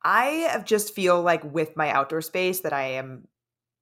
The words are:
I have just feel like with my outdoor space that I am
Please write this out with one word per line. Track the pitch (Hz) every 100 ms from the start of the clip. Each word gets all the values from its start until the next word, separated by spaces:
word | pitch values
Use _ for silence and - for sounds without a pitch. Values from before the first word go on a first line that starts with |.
I | 160 202 262 311 330
have | -
just | 190 214 208
feel | - 180 175
like | 170 165
with | 151 147 156 -
my | 151
outdoor | 123 139 160
space | 160 185 185 180
that | 160
I | 139 135
am | 131 131 131 - _ _ _ _ _